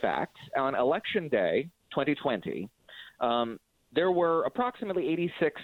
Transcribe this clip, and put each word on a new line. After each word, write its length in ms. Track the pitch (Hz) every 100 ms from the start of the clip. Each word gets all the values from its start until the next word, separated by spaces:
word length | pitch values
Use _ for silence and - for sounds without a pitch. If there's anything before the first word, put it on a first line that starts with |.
facts. 380 | 104 71 - - - -
On 180 | 135
Election 540 | 117 123 175 - 208 160
Day 400 | 117 87 92 160 _ -
twenty 220 | - 139 143
twenty, 520 | 143 107 - - 104 _ _ - - -
um, 400 | 123 120 117 110 _ _ _
there 180 | - 185
were 340 | 180 170 165 -
approximately 600 | - 247 - 214 185 143
eighty-six 540 | 165 175 - 160 -